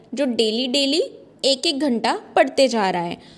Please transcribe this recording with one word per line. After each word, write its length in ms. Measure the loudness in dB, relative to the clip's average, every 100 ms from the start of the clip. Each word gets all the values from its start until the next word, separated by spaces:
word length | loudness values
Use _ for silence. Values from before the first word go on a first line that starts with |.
| -12
जो 100 | -4 -2
डेली 400 | 0 0 0 -2
डेली 340 | 0 0 0 -2 -6 -20 _
एक 220 | -2 0 -2
एक 120 | -2
घंटा 340 | -2 0 -2 -2 -2 0
पढ़ते 320 | 2 2 2
जा 220 | 2 0
रहा 120 | -2
है, 140 | -4 -8 -16